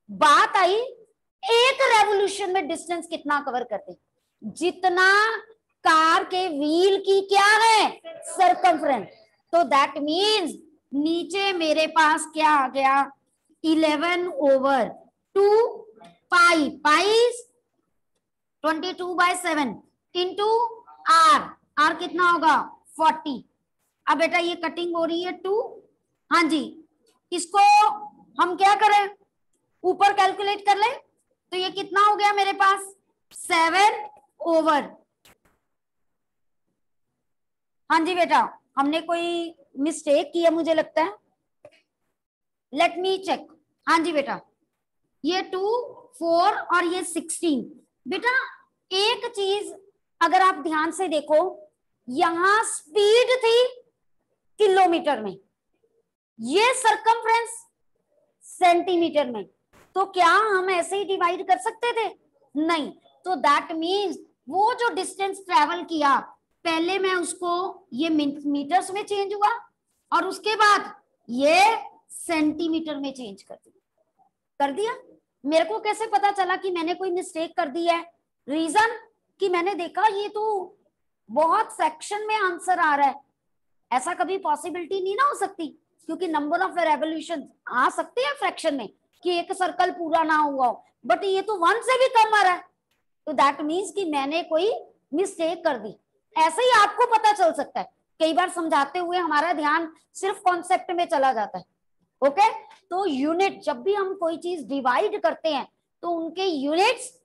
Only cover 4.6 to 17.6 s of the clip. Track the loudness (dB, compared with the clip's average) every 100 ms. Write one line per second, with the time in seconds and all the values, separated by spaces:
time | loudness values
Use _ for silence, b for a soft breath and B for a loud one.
4.6 | -4 -2 0 4 4 4 2 -2 -10 _
5.6 | _ _ 2 4 4 2 0 -4 -4 -2
6.6 | 0 2 4 2 2 2 4 4 4 4
7.6 | 4 4 2 -2 -14 -18 -12 2 2 4
8.6 | 2 2 0 -2 -4 b b b _ 0
9.6 | 2 2 2 0 -4 0 2 0 -2 -8
10.6 | -18 _ _ -4 -2 -2 -4 -2 -2 0
11.6 | 0 0 0 2 2 2 -2 0 2 2
12.6 | 2 0 2 2 0 -6 _ _ _ _
13.6 | 0 2 2 0 0 -2 -4 0 2 4
14.6 | 4 0 -2 -6 _ _ _ 2 4 4
15.6 | 2 -2 -16 -20 -20 _ _ 4 4 4
16.6 | 0 0 2 2 4 4 2 0 -12 _